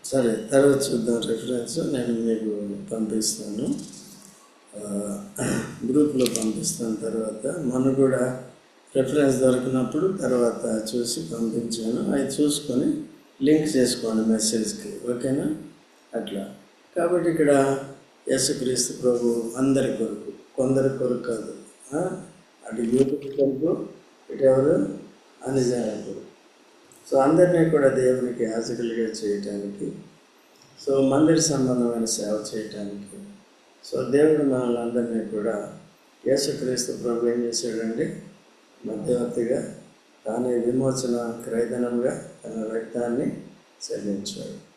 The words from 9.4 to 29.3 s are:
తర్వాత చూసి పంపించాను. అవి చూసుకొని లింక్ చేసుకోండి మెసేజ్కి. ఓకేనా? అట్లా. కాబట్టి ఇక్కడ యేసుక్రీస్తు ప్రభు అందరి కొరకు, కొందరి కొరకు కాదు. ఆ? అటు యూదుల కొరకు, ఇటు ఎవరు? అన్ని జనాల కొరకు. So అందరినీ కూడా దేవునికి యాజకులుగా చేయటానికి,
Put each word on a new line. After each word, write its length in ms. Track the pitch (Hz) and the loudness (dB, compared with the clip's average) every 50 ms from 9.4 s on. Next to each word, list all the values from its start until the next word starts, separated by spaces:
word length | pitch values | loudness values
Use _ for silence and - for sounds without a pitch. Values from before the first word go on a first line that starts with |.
| 131 131 127 127 127 131 131 127 123 110 - 151 185 190 - - | 4 4 4 4 2 0 0 0 0 0 0 0 0 0 0 0
తర్వాత 720 | 147 123 127 123 120 117 107 104 - 117 110 110 107 - 127 | 0 2 4 4 4 2 2 0 -2 -2 -2 -2 -2 -2 -2
చూసి 260 | 123 120 - - 165 | -2 -2 -2 -4 -6
పంపించాను. 920 | - - 117 117 117 110 113 117 113 113 - 117 110 113 123 - - - | -6 -6 -4 -2 -2 0 0 -2 -4 -4 -6 -4 -2 -2 -2 0 0 0
అవి 100 | 143 139 | 0 0
చూసుకొని 840 | 135 - - - 147 147 143 - - - 123 127 165 - - - - - - - _ _ _ _ 135 | 0 -2 0 2 2 2 2 0 -4 -2 0 2 2 2 0 -2 -6 -12 -16 -20 _ _ _ _ 4
లింక్ 320 | 147 151 156 151 - 135 | 4 4 4 4 2 4
చేసుకోండి 520 | 131 123 117 - - 113 110 110 110 110 113 | 4 4 4 2 -2 -2 0 0 2 4 4
మెసేజ్కి. 840 | 110 110 - - - 113 107 101 - - - 104 101 - - 120 | 2 2 2 0 0 0 -2 -2 -6 -8 -10 -12 -12 -8 -4 -4
ఓకేనా? 440 | 123 120 - 131 135 147 170 - - - - - - _ _ _ _ _ _ _ - | -4 -2 0 0 0 0 0 -2 -4 -4 -8 -16 -20 _ _ _ _ _ _ _ -6
అట్లా. 400 | 117 101 98 98 98 - - - - - _ _ _ _ _ _ | -6 -6 -6 -8 -8 -8 -10 -14 -20 -20 _ _ _ _ _ _
కాబట్టి 340 | 175 170 170 180 175 160 165 | 0 0 2 2 2 2 2
ఇక్కడ 480 | 160 156 151 143 143 139 135 135 139 135 - - - - - _ _ _ _ - | 2 4 4 6 6 6 6 4 2 0 -4 -10 -14 -20 -20 _ _ _ _ -2
యేసుక్రీస్తు 720 | 135 131 131 - 139 123 127 127 127 120 - - - - | 0 0 2 0 -2 -2 0 -2 0 0 -2 -2 -4 0
ప్రభు 500 | 127 123 120 120 120 120 117 117 113 113 113 | 2 2 2 4 2 2 0 0 -2 -4 -2
అందరి 400 | 127 135 139 131 135 123 110 104 | 0 2 4 4 4 2 2 0
కొరకు, 600 | 104 113 104 101 98 - - - - - - _ | -2 -2 -4 -4 -8 -10 -12 -14 -14 -20 -10 _
కొందరి 420 | 135 131 135 135 135 135 135 - 123 | 0 2 2 4 4 4 2 2 0
కొరకు 240 | 127 120 123 113 | 0 0 0 -2
కాదు. 320 | - 123 113 107 101 104 - 98 - - - _ - - 139 | -2 -4 -4 -4 -6 -8 -12 -14 -16 -20 -20 _ -14 -6 -4
ఆ? 280 | 156 180 185 - - - - - - _ _ _ _ - - | -2 -2 -2 -4 -8 -12 -16 -20 -20 _ _ _ _ -14 -10
అటు 100 | 113 120 | -6 -4
యూదుల 480 | 117 113 123 131 135 131 147 143 143 135 - | -2 2 2 2 2 0 -2 -6 -6 -8 -2
కొరకు, 500 | 143 135 135 127 131 151 170 - - - - - - - _ _ _ _ - | 0 0 0 0 0 -2 -2 -2 -2 -6 -14 -14 -20 -20 _ _ _ _ -14
ఇటు 140 | - - 135 | -4 2 4
ఎవరు? 440 | 135 131 135 131 151 175 - 98 98 - - - - - - _ _ _ _ - | 4 4 6 4 4 2 2 0 -2 -6 -12 -14 -18 -20 -20 _ _ _ _ -8
అన్ని 180 | 131 135 135 123 | -2 0 0 0
జనాల 240 | 120 123 120 110 107 | 0 0 0 -2 -4
కొరకు. 360 | 104 101 - 95 - - - - - _ _ _ _ _ _ _ _ _ _ _ - - - - | -4 -6 -10 -10 -12 -12 -14 -18 -20 _ _ _ _ _ _ _ _ _ _ _ -20 -20 -6 0
So 80 | - 135 | 2 4
అందరినీ 500 | 135 143 160 170 180 180 180 170 160 160 | 6 6 8 6 6 6 6 4 4 4
కూడా 180 | 156 147 135 135 | 4 4 4 4
దేవునికి 560 | 135 131 127 127 127 127 123 120 113 120 117 | 4 6 4 4 4 2 0 -4 -2 -2 -2
యాజకులుగా 640 | 110 110 113 113 120 117 110 120 113 113 117 113 107 | -2 0 -4 -4 -4 -4 -4 -4 -4 -2 -2 -2 -2
చేయటానికి, 840 | 107 - 110 104 | -4 -4 -2 -2